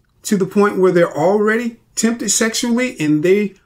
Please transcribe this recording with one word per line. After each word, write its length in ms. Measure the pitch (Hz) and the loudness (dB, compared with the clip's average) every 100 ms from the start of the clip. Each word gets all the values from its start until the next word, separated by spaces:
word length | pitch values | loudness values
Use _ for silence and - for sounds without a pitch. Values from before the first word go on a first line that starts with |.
| _ _ | _ _
to 160 | - 202 | -4 -2
the 80 | 185 | 0
point 320 | 202 202 185 | 2 2 2
where 120 | 185 | 2
they're 240 | 175 165 | 4 2
already 640 | 143 165 208 214 226 233 - _ | 0 0 2 0 0 -4 -10 _
tempted 360 | - 220 233 208 | -4 -2 -2 -4
sexually 680 | - 226 220 240 233 254 - | -2 -2 -2 -2 -2 -2 -2
and 240 | 151 151 | -2 0
they 320 | 170 202 202 - | 2 0 0 -8